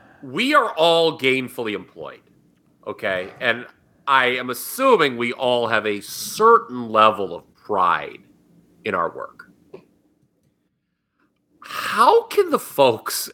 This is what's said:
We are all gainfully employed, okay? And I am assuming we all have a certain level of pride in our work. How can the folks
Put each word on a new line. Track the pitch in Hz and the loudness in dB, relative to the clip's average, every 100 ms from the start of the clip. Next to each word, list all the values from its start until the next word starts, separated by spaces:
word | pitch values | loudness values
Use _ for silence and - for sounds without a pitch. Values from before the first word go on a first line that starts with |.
| _ _ | _ _
We | 135 151 262 | -10 -4 2
are | 294 226 | 2 2
all | 160 170 165 165 139 | 2 4 4 2 0
gainfully | 131 131 123 - 110 | 0 0 -4 -8 -6
employed, | 95 90 85 71 - _ _ _ _ _ _ 107 | -8 -10 -16 -16 -16 _ _ _ _ _ _ -12
okay? | 101 104 92 95 - | -6 -4 -4 -6 -6
And | 127 117 113 _ _ _ - | -4 -4 -8 _ _ _ 0
I | 135 123 127 | 2 2 -2
am | 127 | -6
assuming | 120 - - 269 214 143 120 | -8 -8 0 2 4 2 0
we | 120 | -4
all | - 127 123 117 | -2 0 0 2
have | 110 107 | 0 -2
a | 104 | -4
certain | - - - - 220 233 - 123 117 | -8 -12 -10 2 4 4 2 -10 -2
level | 107 110 101 92 | 4 4 4 -4
of | 85 - | -8 -16
pride | _ - 98 90 78 73 - _ _ _ _ _ _ | _ -4 0 2 0 -4 -14 _ _ _ _ _ _
in | 110 | -6
our | 92 82 - | -2 -4 -6
work. | - - - _ _ 98 _ _ _ _ _ _ _ _ _ _ _ _ _ _ _ _ _ _ | -14 -18 -20 _ _ -20 _ _ _ _ _ _ _ _ _ _ _ _ _ _ _ _ _ _
How | - - - 202 262 466 | -14 -10 -6 2 4 4
can | 466 - 370 | 2 -2 0
the | 269 | -2
folks | - - 131 110 - - - | -4 2 2 2 -6 -8 -10